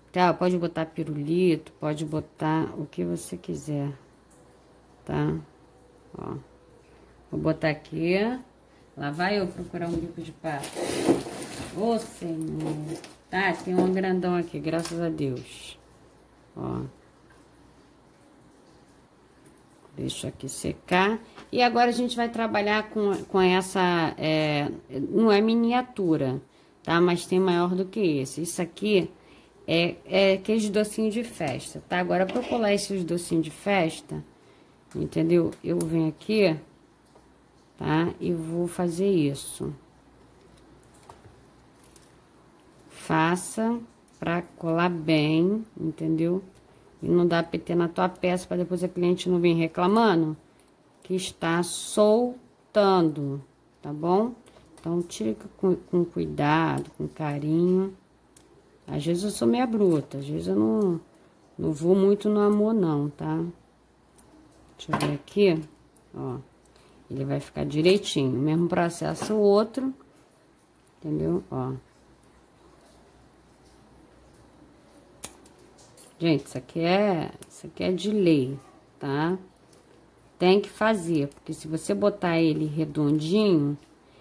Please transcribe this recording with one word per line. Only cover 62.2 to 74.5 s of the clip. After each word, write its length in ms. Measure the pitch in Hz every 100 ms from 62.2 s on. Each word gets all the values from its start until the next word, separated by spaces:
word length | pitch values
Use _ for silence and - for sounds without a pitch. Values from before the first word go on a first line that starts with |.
| 214
no 100 | 208
amor 320 | 208 208 214
não, 380 | 226 170 147 147
tá? 260 | 143 156 160 170 170 _ _ _ _ _ - - - - _ - -
Deixa 140 | -
eu 60 | 147 147
ver 80 |
aqui, 480 | 147 - 202 202 160 151 - _ _ _
ó. 240 | 139 135 131 131 _ _ _ _ - -
Ele 160 | 135 135
vai 120 | 139
ficar 280 | - 151 147
direitinho, 640 | 147 170 202 - 156 131
mesmo 360 | 120 151 165 175
processo 680 | 180 170 170 156 160 -
o 60 | 214
outro, 520 | 202 202 220 262 262 262 - _ _ _ _ _ _ _ _ _
entendeu? 460 | 156 151 160 175 -
Ó. 220 | 131 127 131 - _ _ _ _ _ _ _ - - - - - - - _ _ _ - - - - - - - - -